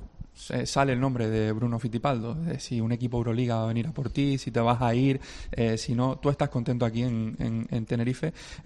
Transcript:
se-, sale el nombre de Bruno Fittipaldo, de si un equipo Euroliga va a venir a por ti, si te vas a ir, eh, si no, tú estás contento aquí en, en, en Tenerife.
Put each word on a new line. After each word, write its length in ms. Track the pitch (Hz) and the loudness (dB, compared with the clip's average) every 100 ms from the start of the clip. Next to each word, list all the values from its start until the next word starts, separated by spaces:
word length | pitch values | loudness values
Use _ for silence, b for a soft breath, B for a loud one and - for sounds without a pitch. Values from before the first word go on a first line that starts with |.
| - - - | -16 -14 -16
se-, 320 | - - 123 127 | -16 -6 -4 0
sale 260 | 143 139 | 2 2
el 80 | 123 | 4
nombre 280 | 135 120 110 | 2 2 2
de 240 | 110 107 | 2 2
Bruno 260 | 110 120 117 | 2 0 0
Fittipaldo, 560 | 120 110 147 123 113 | -2 0 0 0 -2
de 240 | 156 165 135 | -4 -4 -6
si 200 | - 120 | -4 -2
un 120 | 113 | 0
equipo 260 | 120 123 120 | 0 0 0
Euroliga 380 | 117 113 123 113 | 0 0 0 0
va 80 | |
a 40 | 113 | 0
venir 180 | 113 160 | 0 -2
a 60 | |
por 180 | 147 123 | -4 -4
ti, 280 | - 139 135 | 0 2 0
si 120 | - | 0
te 100 | 117 | 2
vas 220 | 117 120 | 2 4
a 120 | 123 | 4
ir, 260 | 120 135 131 B B B | 4 4 2 B B B
eh, 260 | - 113 110 | 0 2 2
si 160 | - | 0
no, 240 | 120 131 127 | 0 0 2
tú 120 | 143 | 0
estás 180 | 143 143 | 2 0
contento 360 | 127 117 120 | 0 0 0
aquí 180 | 120 113 | 0 2
en, 340 | 123 113 113 113 | 0 0 -2 -2
en, 280 | 117 113 113 | -2 -2 -2
en 160 | 120 110 | -4 -2
Tenerife. 460 | 120 117 127 151 B B B | 0 0 0 -4 B B B